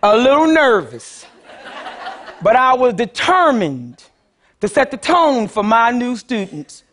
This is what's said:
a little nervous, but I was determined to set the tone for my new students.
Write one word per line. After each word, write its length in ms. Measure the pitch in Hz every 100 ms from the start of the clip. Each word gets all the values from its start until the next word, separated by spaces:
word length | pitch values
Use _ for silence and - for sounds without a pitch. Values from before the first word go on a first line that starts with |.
a 140 | 208 220
little 320 | 254 285 320
nervous, 760 | 320 277 214 131 113 - - - _ - - - - - - - - - -
but 140 | 190 240
I 180 | 254
was 200 | 254 254
determined 1080 | 196 233 - - 370 339 247 170 131 120 - _ _ _ _ _ _
to 60 | 208
set 240 | - 269
the 60 | 262
tone 500 | - 349 320 262 208
for 160 | -
my 300 | 208 226 233
new 240 | 247 247 240
students. 640 | - 233 190 147 147 - _